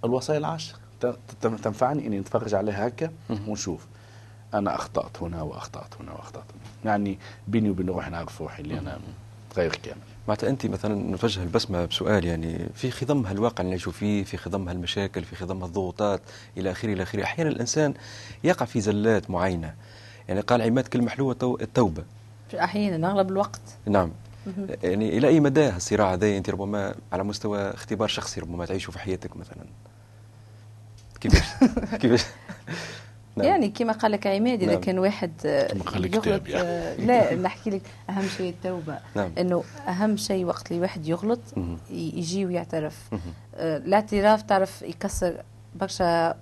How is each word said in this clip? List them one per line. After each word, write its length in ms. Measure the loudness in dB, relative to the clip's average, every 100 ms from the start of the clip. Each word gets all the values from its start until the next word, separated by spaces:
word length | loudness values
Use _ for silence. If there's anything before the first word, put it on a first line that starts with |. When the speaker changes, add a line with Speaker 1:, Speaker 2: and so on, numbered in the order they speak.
Speaker 1:
الوصايا 340 | 2 0 2 0
العشر 380 | 0 -4 -8 -14 -20 -4
ت-، 160 | -2 -2 -12 -2
ت-، 60 | -2
تنفعني 600 | 0 -4 0 0 0 -2
إني 120 | -4
نتفرج 340 | 0 -2 2 0
عليها 320 | 0 0 -2
هكا 240 | -2 -6 -8 -6
Speaker 2:
مهم. 200 | -6 -4
Speaker 1:
ونشوف. 360 | -6 -6 -6 -10 -20 -20 -20 -20 -20 -4
أنا 220 | 0 0 -2
أخطأت 460 | -2 -4 -4 -8
هنا 200 | -8 -6
وأخطأت 520 | -6 -8 -12 -14 -16 -16
هنا 100 | -14
وأخطأت 320 | -14 -14 -16
هنا. 480 | -16 -18 -18 -8 0
يعني 280 | 0 0 -4 -10 -14 0
بيني 220 | 2 2
وبين 200 | 2 0
روحي 200 | -2 -4
نعرف 320 | -8 -8 -10
روحي 200 | -10 -8
اللي 180 | -8 -6
أنا 120 | -6
Speaker 2:
مهم. 220 | -10 -12 -16 -18 -20 -8 0
Speaker 1:
غير 180 | 0 0
كامل. 220 | -8 -14 -16 -12 -2
Speaker 2:
معناتها 220 | 0 0
أنت 160 | 0 -2
مثلًا 500 | -2 -2 -2 -2 0
نتوجه 280 | 0 0
البسمة 420 | 0 0 0 -2 0
بسؤال، 400 | -2 2 2 2
يعني 440 | -2 -2 -4 -6 -4
في 160 | -6
خضم 340 | -4 0 0 0
هالواقع 300 | 0 0 0
اللي 100 | -2
نعيشوا 220 | -2 -4
فيه، 320 | -4 0 0
في 140 | -2 -6
خضم 320 | -4 -4 -4
هالمشاكل، 540 | -6 -4 -2 -2 -4
في 120 | -8 -10
خضم 280 | -6 -6
هالضغوطات 580 | -4 -2 -2 0 0 0 -4 -20 -14 -4
إلى 140 | -4
آخره 220 | -2 -2
إلى 100 | -2
آخره، 200 | -2 -2
أحيانًا 260 | -2 0 0
الإنسان 440 | 0 0 2 2 0 -10 -16 -16 -2
يقع 220 | 2 2 2
في 160 | 0
زلات 500 | 2 4 4 4 2
معينة. 420 | 0 2 0 -4 -10 -18 -20 -20 -18 -4
يعني 140 | -2
قال 200 | 4 4
عماد 260 | 4 2 2
كلمة 220 | 0 0
حلوة، 240 | 0 0
تو-، 240 | 0 0 0
التوبة. 420 | 0 4 4 2 -10 -16 -20 -20 -12 -2
Speaker 3:
أحيانًا، 560 | 0 2 0 0 0
أغلب 180 | 2 2
الوقت. 320 | 2 0 -4 -16 -10 2
Speaker 2:
نعم. 260 | 4 4 -2 -16 -14 -10
Speaker 3:
مهم. 200 | -8 -6 -2
Speaker 2:
يعني 340 | 0 2 2 4
إلى 100 | 8
أي 120 | 8
مدى 240 | 8 6
هالصراع 500 | 4 2 0 4 4
هذا؟ 240 | 6 4 2
أنت 120 | 0
ربما 460 | -2 -2 -2 -2 -6 -6
على 100 | -2
مستوى 360 | -2 -2 -2 0
اختبار 480 | -2 -4 -6 -2 0
شخصي 340 | -2 -6 -8
ربما 240 | -6 -6 -4
تعيشه 260 | -4 -6
في 80 | -8
حياتك 380 | -6 -4 -6 -12
مثلًا. 280 | -14 -16 -16 -18 -20 -20 -20 -20 -20 -20 -20 -20 -20 -20 -20 -20 -20 -4
كيفاش؟ 480 | 6 6 6 6 6
<laughs> 280 | 6 -2 2
كيفاش؟ 240 | 6 6 4 -8 -16 -16 -10 -8 -8 -12 -16 -20 -10 2
نعم. 100 | 4
Speaker 3:
يعني 220 | 4 2
كما 240 | 2 -2
قال 180 | 2 2
لك 160 | 2 0
عماد، 360 | 2 2 2
إذا 80 | 2
Speaker 2:
نعم. 100 | 2
Speaker 3:
كان 180 | 2 2
واحد، 320 | 2 2 -4 -2 0
آه، 220 | 2 2
Speaker 1:
كما 160 | 0
قال 220 | -2 -2 0
Speaker 3:
يغلط، 100 | 2
Speaker 1:
الكتاب 320 | 2 0 0
يعني. 200 | -2 -2
Speaker 3:
آه، 280 | -2 -4 -2
لا، 400 | 4 6 6 4
نحكي 340 | 0 -2 -4
لك 120 | -4 -6 -14 -6
أهم 180 | -2 -2 -2
شيء 120 | -4
التوبة. 480 | -4 -4 -4 -6 -10 -6 -4
Speaker 2:
نعم. 160 | -2 0
Speaker 3:
إنه 260 | 2 2 -2 -8 -4
أهم 300 | 0 2 2
شيء 280 | 0 0 0
وقت 260 | -2 -4
اللي 100 | -2
واحد 260 | -2 -2 -2
يغلط، 320 | 0 0 -2 -2 -6
Speaker 2:
مهم. 220 | -4 -6 -8
Speaker 3:
ي-، 20 |
يجي 520 | -6 -4 -4 -2 -2 0
ويعترف. 500 | -2 -2 -4 -4 -8 -8
Speaker 2:
مهم. 100 | -6 -6 -12 -16 -6
Speaker 3:
آه، 220 | -2 -2
الاعتراف 640 | 2 2 4 4 6 6
تعرف 400 | 6 4 4 -2
يكسر 600 | -12 -6 -4 0 0 -2 -10 -20 -18 -6
برشا 600 | -6 2 4 6 4 0